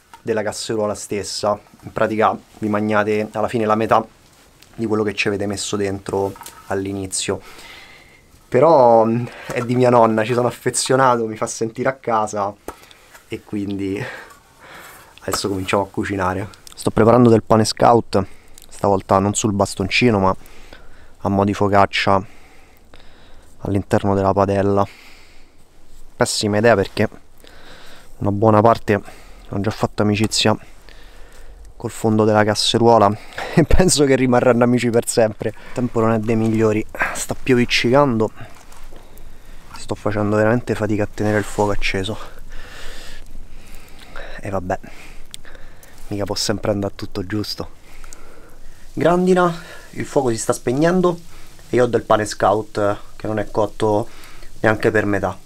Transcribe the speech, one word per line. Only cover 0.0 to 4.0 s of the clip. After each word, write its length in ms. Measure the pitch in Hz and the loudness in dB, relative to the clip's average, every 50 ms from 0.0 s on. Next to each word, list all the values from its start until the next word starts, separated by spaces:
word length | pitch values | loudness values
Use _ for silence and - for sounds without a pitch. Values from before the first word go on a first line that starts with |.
| _ _ - - | _ _ -20 -14
della 220 | - 113 110 107 101 | -6 -4 -4 -2 -2
casseruola 520 | 107 104 - - - 113 107 104 104 101 | -4 -6 -8 -6 -6 -2 -2 -2 -2 -4
stessa. 640 | - - - 107 101 92 - - - - 104 104 104 - - - _ - | -6 -6 -6 -6 -6 -6 -6 -8 -4 -2 -2 -2 -2 -6 -20 -20 _ -18
In 80 | - - | -10 -2
pratica 440 | - 110 110 110 107 107 98 101 - - _ - - | -2 0 0 2 2 2 0 0 -2 -10 _ -14 -6
vi 100 | 107 107 | -4 -2
mangiate 600 | 104 104 107 107 107 104 104 107 107 107 107 107 - | -2 0 0 0 2 2 2 2 0 -2 -2 -4 -4
alla 160 | 110 107 104 | -4 -4 -2
fine 160 | - 113 107 | -2 -2 0
la 120 | 107 107 | 2 2
metà 300 | 110 113 107 117 110 | 2 2 2 2 2